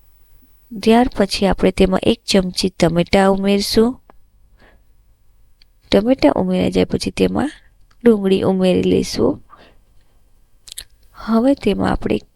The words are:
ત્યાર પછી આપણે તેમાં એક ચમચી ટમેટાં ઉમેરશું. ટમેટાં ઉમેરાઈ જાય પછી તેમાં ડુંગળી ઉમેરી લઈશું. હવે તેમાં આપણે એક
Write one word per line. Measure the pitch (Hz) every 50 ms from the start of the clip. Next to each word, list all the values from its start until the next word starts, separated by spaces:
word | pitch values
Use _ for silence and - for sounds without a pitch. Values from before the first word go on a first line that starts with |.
| _ _ _ _ - _ - - - _ _ _ _ _ 240 202 -
ત્યાર | 220 226 233 254 269 - -
પછી | 208 190 - - 202
આપણે | 190 180 - - 185
તેમાં | 185 - 190 185 185 - -
એક | - 233 - _ -
ચમચી | - 202 185 185 185 - - 185
ટમેટાં | - _ - 165 165 170 175 - - 196 190 196
ઉમેરશું. | 196 196 196 196 202 202 202 - - 220 220 240 254 - _ _ - - - _ _ _ _ _ _ _ - _ _ _ _ _ _ _ _ _ _ _ _ _ _ _ _ _ _ _ _ _ _ _ _ _
ટમેટાં | - 202 208 233 269 - - 294
ઉમેરાઈ | - - 190 185 185 185 180 185
જાય | 185 185 185
પછી | 185 - 180 - 190
તેમાં | - - 190 185 185 - 247 302 - - _ _ _ _ - _ _ _ -
ડુંગળી | 240 220 202 196 190 190 190
ઉમેરી | - - 190 190 185 185 180 185 185
લઈશું. | 185 185 - - - - - 220 247 294 - - _ - - - - _ - _ _ _ - _ _ _ _ _ _ _ _ _ _ _ _ _ - - - - _ _ _ _ - _
હવે | - - - 226 226 233 269 285
તેમાં | - - 208 196 190 190 190
આપણે | - - - 208 214
એક | 214 - _ _